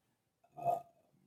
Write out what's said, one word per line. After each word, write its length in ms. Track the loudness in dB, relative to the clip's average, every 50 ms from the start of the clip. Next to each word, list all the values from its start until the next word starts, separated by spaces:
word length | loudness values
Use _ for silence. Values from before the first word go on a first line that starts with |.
| _ _ _ _ _ _ _ _ _ -20 -12
uh, 220 | -4 0 0 0 0 -2 -8 -20 _ _ _ _ -20 _